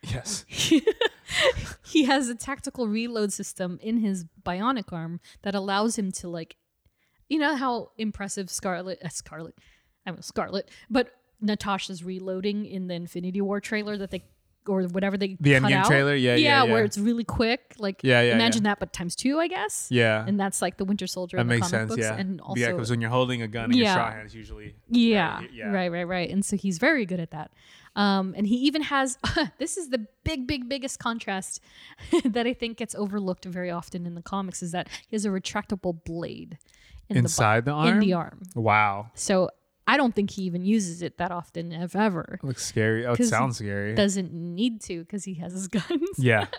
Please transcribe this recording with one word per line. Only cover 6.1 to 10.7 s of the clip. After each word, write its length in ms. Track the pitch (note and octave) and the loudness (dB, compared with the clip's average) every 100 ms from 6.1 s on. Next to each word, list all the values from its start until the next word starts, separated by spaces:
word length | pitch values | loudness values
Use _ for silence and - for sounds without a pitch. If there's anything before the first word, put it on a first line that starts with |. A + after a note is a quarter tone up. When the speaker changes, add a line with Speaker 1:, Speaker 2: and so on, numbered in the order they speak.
Speaker 2:
to, 140 | - F3 | -4 -8
like, 300 | E3+ E3 - _ _ _ _ _ _ _ | -10 -12 -16 _ _ _ _ _ _ _
you 100 | D#4 | 0
know 160 | D4 C#4+ | 2 2
how 360 | C4 A#3+ - - | 0 -2 -6 -6
impressive 520 | A3 - G3 G3+ F#3 | -6 -4 -8 -6 -6
Scarlet, 500 | - G3 F3 F#3 F3+ | -4 -4 -4 -6 -8
uh, 60 | E3+ | -8
Scarlet, 460 | - - D#3 E3 - _ _ _ _ - | -10 -12 -14 -14 -18 _ _ _ _ -12
I 60 | |
mean 100 | E3+ | -10
Scarlet, 480 | - - F3+ G3 - | -6 -4 -2 -4 -6